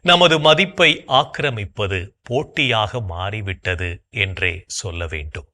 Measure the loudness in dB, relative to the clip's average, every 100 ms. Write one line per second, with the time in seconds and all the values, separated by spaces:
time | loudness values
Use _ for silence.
0 | 4 6 6 6 6 4 2 2 2 2
1 | 2 2 2 -4 -4 -4 -8 -4 -4 -4
2 | -6 _ -4 -4 -2 -2 0 2 0 -4
3 | -8 -6 -6 -6 -8 -6 -6 -4 -6 -8
4 | _ -4 -4 0 -2 -4 _ -10 -8 -8
5 | -8 -8 -10 -12 -16